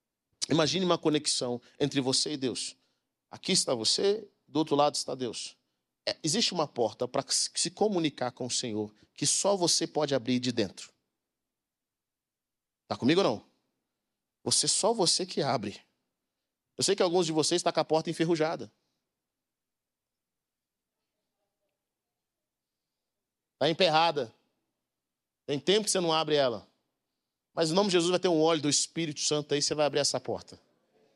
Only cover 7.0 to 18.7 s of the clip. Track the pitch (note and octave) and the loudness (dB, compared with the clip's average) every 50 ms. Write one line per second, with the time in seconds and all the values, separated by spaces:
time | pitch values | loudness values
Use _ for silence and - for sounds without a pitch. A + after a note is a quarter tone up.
7 | B2 B2 - C#3 - - - - - - - - - E3+ - - G3+ A3 G3 F3 | -6 -4 -4 -4 -4 -2 -2 -2 -2 -2 -4 -4 -4 -4 -2 0 0 0 0 0
8 | D#3+ D3 - - C3+ A#2+ - - C3 A#2+ - - - A#2+ G#2 G#2+ G#2+ G#2 - _ | -2 -2 -2 -4 -6 -6 -6 -6 -8 -6 -4 -4 -4 -4 -4 -4 -4 -6 -8 _
9 | _ _ _ - D3 - - - - F#3+ G3+ F#3 F3 D#3 - - D#3+ D#3 - D3+ | _ _ _ -4 -2 0 0 0 2 0 2 2 2 2 2 0 -2 -2 -2 -2
10 | D3+ C#3 C#3 B2+ A2 B2+ B2+ B2 B2 B2+ A#2+ A2+ G2+ F2+ - - - - _ _ | -2 0 0 -2 0 0 -2 0 0 -2 -2 -2 -2 -2 -4 -14 -20 -20 _ _
11 | _ _ _ _ _ _ _ _ _ _ _ _ _ _ _ _ _ _ _ _ | _ _ _ _ _ _ _ _ _ _ _ _ _ _ _ _ _ _ _ _
12 | _ _ _ _ _ _ _ _ _ _ _ _ _ _ _ _ _ - G#2+ - | _ _ _ _ _ _ _ _ _ _ _ _ _ _ _ _ _ -8 -6 0
13 | A2+ C3 E3 F#3+ F#3+ D3+ A2 G2 - _ _ _ _ _ _ _ _ _ _ _ | 2 2 4 4 4 2 0 -2 -8 _ _ _ _ _ _ _ _ _ _ _
14 | _ _ _ _ _ _ _ _ - A#2+ - - - D3+ - - - G#3+ A#3 A#3 | _ _ _ _ _ _ _ _ -4 -2 0 0 0 0 0 0 2 0 2 2
15 | F3 D#3 - - F#3+ F3+ - G#3 D3+ C3+ B2+ C#3 G2 G#2 - - - _ _ _ | 2 2 2 0 -2 -4 -4 -4 -2 0 0 -2 -2 -6 -10 -12 -18 _ _ _
16 | _ _ _ _ _ _ _ _ _ _ _ _ _ _ _ - B2+ - G3 G#3 | _ _ _ _ _ _ _ _ _ _ _ _ _ _ _ -2 0 0 2 2
17 | G3+ F3+ E3+ F#3 E3+ D#3 D#3 D#3 C#3 - E3+ F3 - E3+ - E3 D3+ - D#3 D#3 | 2 2 4 2 2 2 2 0 2 2 0 0 0 0 0 0 0 0 0 0
18 | D#3 E3+ D#3+ - E3 E3 E3+ D#3 D#3 D#3+ E3+ D3 A2 - | 0 -2 -2 -2 0 0 2 0 0 -2 -2 -6 -10 -14